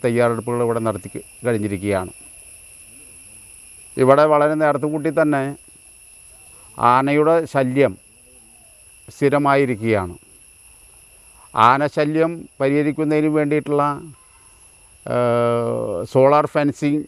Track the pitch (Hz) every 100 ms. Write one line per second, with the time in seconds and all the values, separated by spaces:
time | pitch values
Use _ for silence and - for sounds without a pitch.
0 | 127 117 120 113 113 120 120 113 113 95
1 | 101 - - - 120 113 104 98 101 95
2 | 90 - - - - - - - 906 -
3 | - - - - - - - - - -
4 | 131 139 156 147 147 156 151 143 151 151
5 | 151 147 151 139 135 143 _ _ _ _
6 | _ _ _ _ _ _ _ - 120 127
7 | 139 147 151 165 156 143 131 131 127 92
8 | _ _ _ _ _ _ _ _ _ _
9 | - - 143 143 143 139 135 107 113 107
10 | 87 85 _ _ _ _ _ _ _ _
11 | _ _ _ _ - - 113 135 147 -
12 | 151 156 165 170 - - 135 143 147 151
13 | 151 151 151 151 147 151 147 147 143 143
14 | 160 135 _ _ _ _ _ _ _ _
15 | - 120 120 120 117 117 117 117 113 90
16 | 110 135 135 147 151 160 143 - 147 151